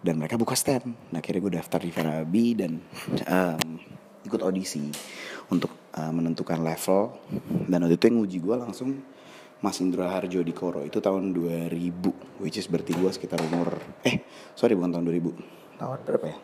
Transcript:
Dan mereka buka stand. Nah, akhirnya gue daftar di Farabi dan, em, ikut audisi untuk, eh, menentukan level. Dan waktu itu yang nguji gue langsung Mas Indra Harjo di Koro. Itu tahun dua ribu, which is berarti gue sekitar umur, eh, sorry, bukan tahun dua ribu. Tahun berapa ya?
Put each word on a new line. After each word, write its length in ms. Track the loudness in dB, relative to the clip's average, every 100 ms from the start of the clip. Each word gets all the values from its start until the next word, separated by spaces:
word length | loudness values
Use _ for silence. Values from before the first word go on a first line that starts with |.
Dan 200 | 2 0
mereka 160 | 0 2
buka 160 | 2
stand. 600 | 2 2 0 0 -10 -8
Nah, 40 | -6
akhirnya 240 | -2 0
gue 120 | 0 -2
daftar 240 | 0 -2
di 80 | 0
Farabi 560 | 0 0 0 2 4 4
dan, 240 | 2 0 -4 -8 -12 -4 -4 2
em, 400 | 4 4 0 -4 -6 -14 -20 -20 -16
ikut 200 | -4 0 2
audisi 400 | 0 -2 -4 -4 -6 -12 -12 -12 -12 0
untuk, 240 | 0 0 -6 -12 -6
eh, 160 | -2
menentukan 480 | 2 2 0 -2 0
level. 560 | 0 0 4 4 4 -4 -8 -8 -2 -2 2
Dan 240 | 4 6
waktu 80 | 6
itu 80 | 6
yang 120 | 6
nguji 160 | 2 -2
gue 180 | 0 0
langsung 320 | -2 -6 -4 -4 -8 -20 -20 -20 -20 -2 0
Mas 160 | 2
Indra 280 | 0 2 0
Harjo 320 | 0 0 0 0
di 80 |
Koro. 320 | -2 -4 -4 -4
Itu 160 | 0
tahun 320 | 2 2 0
dua 360 | 0 0 -2 -2
ribu, 440 | -2 -2 0 -2 -2 -12 -8
which 240 | -6 -4
is 80 | -2
berarti 240 | -2 0
gue 160 | 2 2
sekitar 320 | 0 -4 -2 0
umur, 360 | 0 0 -4 -10 -2 -2
eh, 200 | -2 -6 -20 -18
sorry, 240 | 2 4 4
bukan 160 | 2
tahun 120 | 0 0
dua 60 | 2
ribu. 160 | 0 -4 -14 -18 -20 -10
Tahun 240 | -8 -6 -2
berapa 200 | -2 -2
ya? 40 | -10